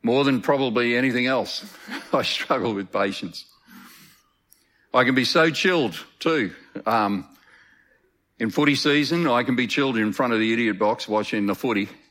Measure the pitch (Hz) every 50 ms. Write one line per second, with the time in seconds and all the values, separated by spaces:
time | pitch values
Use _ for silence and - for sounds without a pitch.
0 | - 117 120 135 143 139 135 120 - - 143 135 135 131 107 123 120 120 120 120
1 | 127 135 117 123 123 127 135 123 98 - - - - - - - - - 247 285
2 | - - - 143 180 - - - - - 147 131 - 117 107 98 98 95 - 104
3 | 101 98 98 - - - - - - _ _ _ _ - - - - - - -
4 | - - - _ _ _ _ _ _ _ _ _ _ _ _ _ _ _ - 123
5 | 127 123 131 131 123 110 - 175 160 165 156 - - 190 185 170 135 110 - -
6 | - - _ _ - 165 160 151 113 92 - - - - _ - - 110 113 113
7 | 107 101 101 95 92 - - _ _ _ - - - _ _ _ _ _ _ _
8 | _ _ _ _ _ _ _ _ 117 113 101 - 147 147 143 135 - 151 147 147
9 | 147 139 165 170 170 147 120 120 127 131 123 120 127 110 - - 143 135 123 113
10 | 107 107 98 - 131 123 117 110 110 110 113 117 117 110 101 92 107 104 113 -
11 | - - 107 107 104 - - 110 101 101 98 - - 127 113 101 101 101 - -
12 | _ _